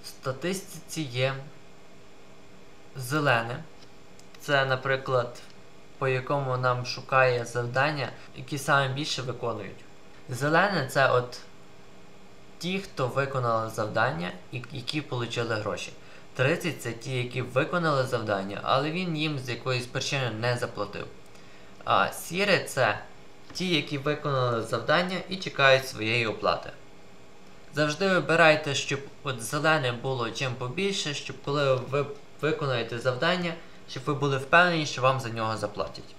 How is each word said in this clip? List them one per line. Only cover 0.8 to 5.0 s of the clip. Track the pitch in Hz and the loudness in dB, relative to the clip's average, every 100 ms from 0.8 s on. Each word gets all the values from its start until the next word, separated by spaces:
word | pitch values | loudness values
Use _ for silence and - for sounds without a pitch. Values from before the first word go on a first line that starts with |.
| - - | -10 -6
є | 143 123 131 135 139 - - - - - - - - - - - - - - 139 | -4 0 0 0 -8 -16 -18 -18 -18 -18 -18 -18 -18 -16 -16 -16 -16 -16 -14 -10
зелене. | 123 151 143 117 117 135 - - - - - - - - | -2 2 4 4 2 -6 -8 -14 -16 -16 -16 -16 -16 -12
Це, | - 143 | 2 4
наприклад, | 131 127 135 131 | 4 2 2 0